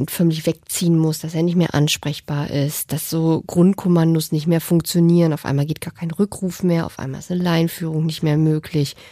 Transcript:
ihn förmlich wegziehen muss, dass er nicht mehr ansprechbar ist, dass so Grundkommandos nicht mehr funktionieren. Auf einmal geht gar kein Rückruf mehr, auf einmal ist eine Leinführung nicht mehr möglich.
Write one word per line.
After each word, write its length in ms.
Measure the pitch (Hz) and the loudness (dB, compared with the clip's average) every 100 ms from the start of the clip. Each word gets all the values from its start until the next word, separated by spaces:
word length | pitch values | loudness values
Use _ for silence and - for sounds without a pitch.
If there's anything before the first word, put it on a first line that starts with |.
ihn 40 | 151 | -4
förmlich 360 | - 170 160 | 0 0 0
wegziehen 540 | 165 160 - - 175 165 | -2 -4 -6 -2 2 4
muss, 220 | 160 156 | 2 0
dass 140 | 156 | -4
er 80 | 165 | -2
nicht 140 | 170 175 | 0 2
mehr 180 | 165 | 2
ansprechbar 760 | 143 147 - 147 147 - 143 147 | 2 0 0 -4 -6 -6 -6 -4
ist, 420 | 143 143 - - | -2 -4 -4 -6
dass 160 | 151 - | -6 -4
so 340 | 160 160 160 - | -2 0 0 0
Grundkommandos 840 | 175 180 196 185 170 165 160 156 | 4 4 4 2 2 4 2 0
nicht 140 | 156 156 | -2 0
mehr 140 | 165 | 0
funktionieren. 720 | - 170 - 175 170 170 165 | 2 0 2 2 4 6 4
Auf 140 | 147 - | 0 -2
einmal 180 | 139 | -2
geht 160 | 147 - | -2 -4
gar 140 | - | -10
kein 160 | - 165 | -10 -6
Rückruf 520 | 160 202 - 185 - | -2 -2 -2 -8 -2
mehr, 220 | 185 170 | 0 0
auf 140 | - - | -2 -6
einmal 220 | 135 135 | -10 -10
ist 100 | - | -6
eine 120 | 180 | -4
Leinführung 640 | 180 165 165 - 160 156 | 0 2 0 -2 -4 -2
nicht 180 | 160 156 | -2 -2
mehr 140 | 160 151 | 0 2
möglich. 600 | 156 156 - 151 143 - - | 2 0 -2 -2 -2 -4 -20